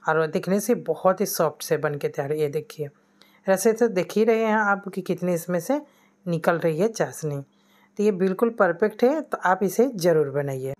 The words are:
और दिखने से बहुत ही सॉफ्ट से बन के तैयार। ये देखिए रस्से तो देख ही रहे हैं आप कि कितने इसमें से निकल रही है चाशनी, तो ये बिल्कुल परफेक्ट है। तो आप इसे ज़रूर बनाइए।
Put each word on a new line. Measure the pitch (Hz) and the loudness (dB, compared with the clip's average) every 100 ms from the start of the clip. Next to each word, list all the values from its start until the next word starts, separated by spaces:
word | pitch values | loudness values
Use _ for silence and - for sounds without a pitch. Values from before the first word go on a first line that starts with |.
| - | 0
और | 156 156 | 0 0
दिखने | 185 180 202 | -2 0 -2
से | 208 240 | 0 -2
बहुत | - 156 185 185 | -2 0 2 2
ही | 196 | -2
सॉफ्ट | - 160 - | 0 -2 -2
से | - 151 | -4 -2
बन | 147 143 | -2 -2
के | 147 | -6
तैयार। | - 139 | -4 -4
ये | 156 147 | -2 -2
देखिए | 120 - - 143 _ _ _ _ _ - | -2 -8 -10 -12 _ _ _ _ _ 0
रस्से | 190 226 | 2 4
तो | 220 233 | 4 2
देख | 185 170 208 | 0 0 2
ही | |
रहे | 226 226 | 2 2
हैं | 220 220 | 2 2
आप | 208 196 190 | 2 0 -2
कि | 185 | -8
कितने | 185 175 180 | -4 -2 -2
इसमें | 170 170 175 | -2 -2 -4
से | 170 285 302 _ _ _ 180 | -2 -4 -4 _ _ _ -6
निकल | 165 175 170 | 0 0 2
रही | 170 156 | 0 0
है | 220 | -2
चाशनी, | 220 143 - 156 143 139 _ _ _ _ - | 0 -6 -4 -8 -8 -10 _ _ _ _ -2
तो | |
ये | 208 | 0
बिल्कुल | 185 190 185 233 | 2 0 0 0
परफेक्ट | 233 185 165 214 214 | 2 2 2 -2 2
है। | 240 311 | 2 2
तो | - - | -4 -4
आप | 180 185 | 0 2
इसे | 196 - 262 220 | 0 2 0 2
ज़रूर | 170 156 139 | 2 4 2
बनाइए। | 139 143 135 135 | -2 -4 -6 -8